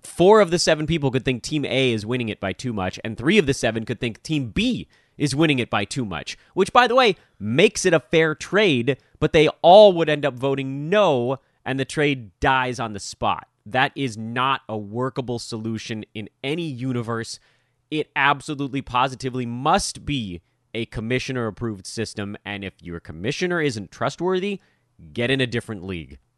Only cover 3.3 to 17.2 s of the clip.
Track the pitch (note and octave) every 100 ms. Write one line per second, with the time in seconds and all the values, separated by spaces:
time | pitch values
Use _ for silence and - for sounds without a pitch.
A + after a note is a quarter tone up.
3.3 | G#3+ C#3 C3 A#2 A2+ A2 A#2 A#2+ G#2 -
4.3 | D#3 A#2+ F3 B3 E3+ - _ _ - D3
5.3 | C3+ D#3+ C3+ A2 A2 G#2 - A2 D#2+ -
6.3 | - _ - F#3+ B3 B3 A3+ B3 E3+ _
7.3 | - G#2 C3 G3+ - F#3 D#3+ - E3 D#3+
8.3 | D3+ - F#3+ G#3+ C3 A#2+ C3 _ _ D3+
9.3 | E3 D3+ - E3 G3 G#3 F3 D#3 D3 C#3+
10.3 | B2+ C3+ C3+ C3+ C#3 D3 G#3 F#3+ C3 A#2+
11.3 | C3+ _ _ - C3+ C3 - D3 C3+ G#2+
12.3 | _ C#3+ C3 B2+ A#2+ A2+ G2+ - - A2
13.3 | F2 - _ - B2 C#3 - C3+ G#2+ A2+
14.3 | A#2+ C3 C3+ - A2 G2+ A2+ C3 C3 B2
15.3 | A#2+ - A2+ A2+ A2 - A2 - G#2+ G#2
16.3 | - C3+ E3 E3 B2 C3 B2 A2+ A2+